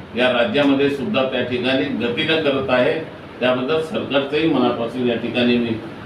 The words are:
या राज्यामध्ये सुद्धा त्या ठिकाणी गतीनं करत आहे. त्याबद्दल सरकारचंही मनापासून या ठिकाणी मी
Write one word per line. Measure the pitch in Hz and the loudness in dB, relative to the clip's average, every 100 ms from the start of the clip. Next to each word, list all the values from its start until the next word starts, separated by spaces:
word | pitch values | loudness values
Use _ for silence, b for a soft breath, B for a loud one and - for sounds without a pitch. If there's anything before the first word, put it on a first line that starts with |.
| - 113 | -8 0
या | 127 | 2
राज्यामध्ये | 120 110 135 139 135 139 | 2 2 2 4 4 2
सुद्धा | 139 113 127 | 0 -2 0
त्या | 131 127 | 0 -2
ठिकाणी | 120 123 127 135 | -2 -2 0 0
गतीनं | 143 110 120 - 151 160 | 0 -2 -2 -2 0 0
करत | 147 135 - | 2 0 2
आहे. | 127 123 - - - - - | 2 2 0 -6 -12 -16 -2
त्याबद्दल | 123 127 127 160 | 0 0 0 -2
सरकारचंही | 156 113 107 135 131 151 160 | -2 -4 -2 -2 0 0 2
मनापासून | 135 123 117 113 127 120 | 2 2 0 -4 -2 0
या | 113 | 0
ठिकाणी | 117 120 120 120 | -2 0 2 2
मी | 117 110 - - | 0 -4 -8 -14